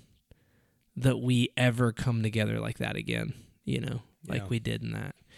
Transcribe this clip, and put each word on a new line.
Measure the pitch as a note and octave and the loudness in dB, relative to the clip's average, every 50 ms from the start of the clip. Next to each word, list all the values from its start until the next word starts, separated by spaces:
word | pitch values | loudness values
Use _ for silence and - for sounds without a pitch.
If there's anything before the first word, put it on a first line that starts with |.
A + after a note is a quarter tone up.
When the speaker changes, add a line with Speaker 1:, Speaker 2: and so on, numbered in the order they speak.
| - _ _ _ _ _ - - _ _ _ _ _ _ _ _ _ _ _ | -20 _ _ _ _ _ -20 -20 _ _ _ _ _ _ _ _ _ _ _
Speaker 1:
that | - A#2+ C3 B2+ A2+ | 0 2 2 2 4
we | B2 B2 B2+ A#2+ A#2+ A#2+ - - | 2 4 4 4 4 4 2 2
ever | B2 B2 A#2 A#2 B2 A#2 | 4 4 4 4 2 2
come | A2+ - - B2+ A#2+ A2+ A2 | 2 0 0 0 2 2 0
together | A2 G#2+ A2+ G#2+ G#2+ A2 A2 | 0 2 2 0 2 0 -2
like | A2 A2 A2+ - | -4 -4 -4 -4
that | A#2 A2 - | -4 -4 -4
again, | - - - - A1+ A1 - - - - - _ _ _ | -4 -4 -2 -2 -2 -2 -4 -6 -10 -14 -20 _ _ _
you | - - - | -4 -2 -2
know, | - - - A#2+ - _ _ _ - - | -2 -4 -6 -8 -8 _ _ _ -8 -6
like | - A#2 G#2 | -4 -4 -2
Speaker 2:
Yeah. | G2 | -2
Speaker 1:
we | B2 A#2 | -4 -2
did | A2 A2+ A2 A2 G#2+ | -2 -2 -4 -4 -4
in | A2 | -6
that. | A2 G#2 - - - _ _ _ - | -6 -6 -8 -10 -12 _ _ _ -20